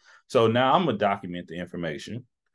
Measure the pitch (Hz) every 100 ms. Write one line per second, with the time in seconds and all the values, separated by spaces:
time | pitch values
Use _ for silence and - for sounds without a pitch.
0 | _ _ _ 123 113 117 131 160 170 104
1 | 104 98 92 90 90 82 87 87 82 71
2 | - 117 - _ _